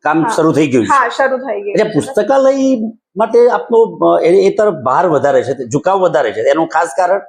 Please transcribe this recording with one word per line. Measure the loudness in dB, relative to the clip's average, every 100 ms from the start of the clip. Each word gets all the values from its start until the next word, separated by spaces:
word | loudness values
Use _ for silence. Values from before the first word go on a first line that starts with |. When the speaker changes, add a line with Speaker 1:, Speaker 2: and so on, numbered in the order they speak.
Speaker 1:
કામ | -4 -2
Speaker 2:
હા. | 0
Speaker 1:
શરૂ | 0 0
થઈ | 2 0
ગયું | 0
છે? | 2 0
Speaker 2:
હા, | 0
શરૂ | -2 -2 -2
થઈ | -6 -8
ગયું | -4
Speaker 1:
અચ્છા, | -2 -2
Speaker 2:
છે. |
Speaker 1:
પુસ્તકાલય | -2 -4 -4 0 2 2 2 0 0 -4 -10 _ -4
માટે | 0 4 4
આપનો, | 2 0 2 2 0 0
અ, | 2
એ, | 2
એ | 4 2
તરફ | 2 0
ભાર | 0 -2 0 2
વધારે | 2 2 0
છે, | 0
ઝુકાવ | -6 -4 -4 0 0
વધારે | 2 0 -2
છે, | -2
એનું | 0 0 0
ખાસ | -2 -2 -2
કારણ? | 0 -2